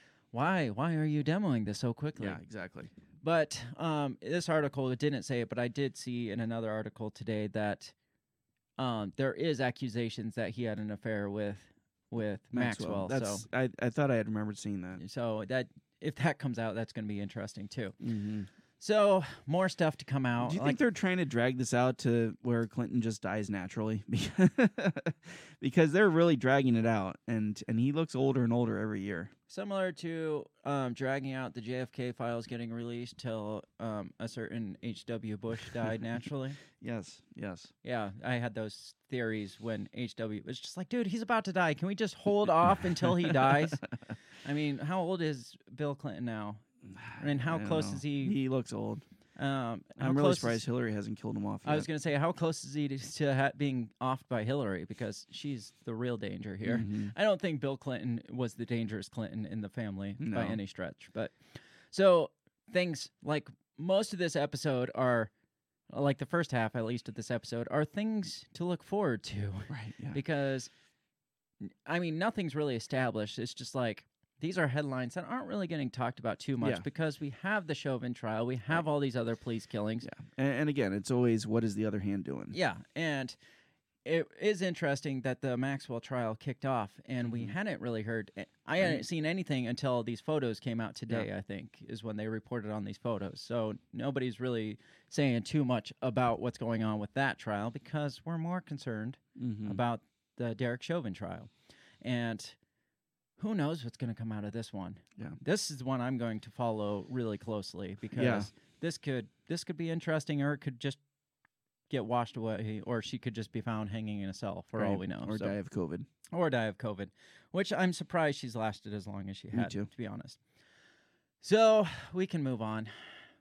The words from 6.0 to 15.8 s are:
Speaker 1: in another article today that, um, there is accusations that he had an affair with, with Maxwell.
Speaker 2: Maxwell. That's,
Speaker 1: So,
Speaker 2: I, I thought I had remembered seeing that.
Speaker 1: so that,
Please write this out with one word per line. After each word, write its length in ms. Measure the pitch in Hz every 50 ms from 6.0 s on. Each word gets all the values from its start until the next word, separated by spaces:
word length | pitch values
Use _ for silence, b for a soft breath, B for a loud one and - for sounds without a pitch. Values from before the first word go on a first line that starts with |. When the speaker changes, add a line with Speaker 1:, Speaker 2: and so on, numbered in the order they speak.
| - 127 123 120 120 107
Speaker 1:
in 80 | - 120
another 280 | 113 113 117 117 113 110
article 400 | 107 110 107 107 - - 113 107
today 340 | - - - 117 110 107 107 101
that, 440 | - 110 104 104 98 - - - - _ _ _ _ _ _ _ _ _ _ _ _ _ _ _ _
um, 360 | - 131 123 117 110 104 95 -
there 180 | - 135 131 -
is 260 | - 156 165 147 120
accusations 720 | 135 123 - - 139 120 104 120 117 113 - - 107 113 -
that 160 | 120 110 95
he 140 | 113 120 120
had 140 | 110 107 104
an 100 | 107 104
affair 400 | 104 101 - 113 110 101 101 101
with, 280 | 101 107 104 101 101 101 - _ _ _ _ _ _ _ _ -
with 300 | 117 117 107 107 98 - _ -
Maxwell. 540 | - 123 123 117 104 - 110 - 101 98 95
Speaker 2:
Maxwell. 20 | 90
That's, 340 | 131 135 117 101 104 101
Speaker 1:
So, 60 | 113 -
Speaker 2:
I, 180 | - 127 131 120 - -
I 100 | - 120
thought 200 | - 151 147 139
I 60 | 123
had 100 | 113 104
remembered 320 | 107 110 104 107 107 104 -
seeing 220 | - 107 101 95
that. 280 | 90 90 92 90 85 98
Speaker 1:
so 340 | - 135 120 113 110 107 104 101
that, 200 | 127 127 127 - - -